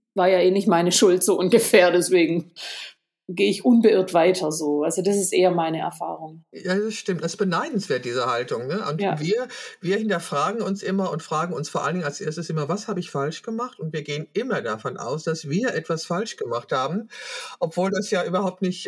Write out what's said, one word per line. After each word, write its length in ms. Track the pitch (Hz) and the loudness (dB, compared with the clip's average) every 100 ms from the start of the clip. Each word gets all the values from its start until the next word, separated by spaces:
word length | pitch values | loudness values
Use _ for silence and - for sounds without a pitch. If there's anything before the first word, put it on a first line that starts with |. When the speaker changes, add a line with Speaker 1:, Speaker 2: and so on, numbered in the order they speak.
| _ | _
Speaker 1:
war 140 | 196 185 | 2 4
ja 120 | 185 | 6
eh 100 | 180 | 4
nicht 180 | 196 190 | 4 4
meine 240 | 170 175 | 4 4
Schuld, 300 | 175 196 180 | 6 6 6
so 160 | 202 175 | 4 2
ungefähr, 520 | 180 226 - 202 180 | 4 6 8 8 8
deswegen 600 | 175 170 180 160 170 - - - - - _ _ _ - | 6 4 4 4 2 -4 -14 -14 -12 -16 _ _ _ -10
geh 200 | 180 202 | -2 0
ich 120 | - | 2
unbeirrt 520 | 254 233 214 185 185 | 4 6 6 4 4
weiter 360 | 170 180 185 156 | 4 4 4 0
so. 340 | 156 147 147 | -2 0 0
Also 180 | 160 190 | 0 0
das 140 | 190 202 | 0 0
ist 180 | 190 | 0
eher 160 | 185 180 | 4 4
meine 300 | 170 160 160 | 2 -2 -2
Erfahrung. 640 | 175 - 165 170 160 160 _ | -6 -6 -10 -10 -12 -16 _
Speaker 2:
Ja, 240 | - 180 196 | -12 -4 -2
das 160 | 220 | -2
stimmt. 280 | 214 - 165 | -6 -6 -4
Das 100 | 165 | -4
ist 20 | - | -2
beneidenswert, 720 | 190 170 320 226 - 127 123 | -2 0 -2 -4 -2 -4 -2
diese 180 | 127 | -2
Haltung, 420 | 123 120 123 117 131 | -2 -2 -2 -6 -4
ne? 140 | 196 - | -6 -4
Und 140 | 156 | -2
Speaker 1:
Ja. 180 | 196 147 | -2 -2
Speaker 2:
wir, 280 | 160 233 247 - - - | -2 -2 -4 -10 -16 -10
wir 160 | 175 208 | -4 -2
hinterfragen 640 | 220 170 - 156 160 226 | -2 -4 -4 -2 -2 -2
uns 200 | 185 196 | -4 -4
immer 280 | - 196 185 | -2 -2 -2
und 120 | 156 | -4
fragen 300 | - 151 175 | -4 -4 -4
uns 160 | 139 156 | -6 -6
vor 160 | - | -6
allen 120 | 147 180 | -4 -4
Dingen 100 | 147 | -4
als 160 | - | -6
erstes 260 | 156 160 165 | -8 -8 -6
immer, 220 | 160 143 | -4 -4
"Was 180 | 202 220 | -4 -4
hab 80 | 180 | -6
ich 140 | 175 | -6
falsch 320 | 143 147 - | -4 -4 -6
gemacht?" 360 | - 226 247 - | -8 -8 -8 -8
Und 120 | 160 | -8
wir 80 | 156 | -8
gehen 260 | 151 147 151 | -6 -8 -4
immer 300 | 208 254 156 | -6 -4 -4
davon 340 | 110 107 127 - | -4 -6 -8 -8
aus, 280 | 120 156 | -6 -4
dass 260 | 160 - 143 | -4 -6 -2
wir 240 | 175 247 | -2 0
etwas 320 | 165 - 160 - | -2 -4 -6 -4
falsch 300 | 175 220 - | -4 -4 -8
gemacht 360 | 123 117 - | -6 -6 -2
haben, 380 | 139 139 196 220 - - - - - | -2 0 -4 -6 -16 -12 -12 -12 -6
obwohl 300 | 165 180 190 | -4 0 0
das 200 | 190 196 | 0 0
ja 140 | 185 | -2
überhaupt 380 | 175 185 190 185 | 0 0 -2 -2
nicht, 240 | 185 185 | -4 -4